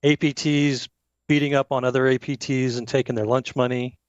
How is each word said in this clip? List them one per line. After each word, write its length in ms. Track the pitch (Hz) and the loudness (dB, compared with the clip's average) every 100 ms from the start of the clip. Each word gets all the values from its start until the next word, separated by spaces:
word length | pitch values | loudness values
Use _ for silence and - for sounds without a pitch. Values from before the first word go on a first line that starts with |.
A 140 | 143 147 | 2 2
P 180 | 156 | 0
Ts 560 | 135 156 147 143 131 - _ _ _ _ | -2 0 2 2 0 -6 _ _ _ _
beating 260 | 147 143 | 0 2
up 180 | 139 135 | 0 0
on 120 | 131 | 0
other 240 | 127 127 131 | 0 2 2
A 100 | 127 | 2
P 180 | - 139 | -2 -8
Ts 420 | - 131 127 120 | -4 -2 0 -2
and 100 | 113 | -2
taking 260 | 139 123 | -2 0
their 140 | 120 107 | -2 0
lunch 280 | 127 131 - | 0 -2 -2
money. 440 | 123 123 123 - | -2 -2 -6 -10